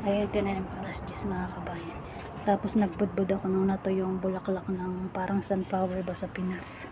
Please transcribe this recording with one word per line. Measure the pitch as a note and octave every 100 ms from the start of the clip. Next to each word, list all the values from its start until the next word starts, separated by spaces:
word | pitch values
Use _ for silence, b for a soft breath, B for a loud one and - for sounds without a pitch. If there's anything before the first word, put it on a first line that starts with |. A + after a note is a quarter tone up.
| G#3
Ay, | G3+ G#3
tinanim | G#3 G3 G3
ko | F#3+ F#3+
alas | G3 -
diyes, | - - G3+
mga | F#3 F3+
kabayan. | F#3 F3 E3+ E3 - B B B - -
Tapos | G3 G3+ A3
nagbudbud | G3+ - G3+ G3 F#3
ako | F#3+ F#3+
nung | F#3+ F#3+
na | F#3+
to | G3
yung | F#3+ F#3 F#3+
bulaklak | F#3+ F#3 F#3+ F#3 F3+
ng | F#3 F#3 F3+ F#3
parang | - F#3 G3
sunflower | - F#3+ F#3 F#3+ F#3 F#3
ba | F3+ F3+
sa | F3+
Pinas. | - F#3 F3+ - - -